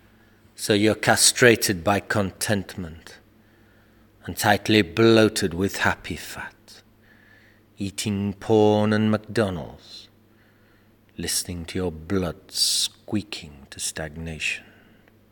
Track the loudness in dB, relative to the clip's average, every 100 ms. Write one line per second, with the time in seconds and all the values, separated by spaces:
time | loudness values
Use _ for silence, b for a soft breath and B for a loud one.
0 | b b b b b -8 0 2 2 2
1 | 2 4 2 6 6 6 2 -2 -2 -2
2 | -2 -2 -2 -4 -4 -4 -4 -10 -12 -14
3 | -20 -20 _ _ b b b b b b
4 | b b -12 -2 2 2 4 2 2 4
5 | 6 6 4 2 -4 -2 -4 -2 -2 -2
6 | -6 -12 -12 -16 -16 -18 _ -20 _ _
7 | b b b b b b b -12 -10 -6
8 | -4 -2 -4 -6 2 4 6 4 2 2
9 | 2 0 -2 -2 -2 -4 -10 -16 -20 -20
10 | -20 _ _ b b b b b b b
11 | b -12 -6 -6 -6 -10 -8 -6 -6 -6
12 | -4 -4 -4 -8 -10 -4 -2 -2 -4 _
13 | -8 -6 -6 -12 -16 -20 -20 -12 -10 -8
14 | -10 -10 -12 -8 -6 -8 -12 b b b
15 | b _ _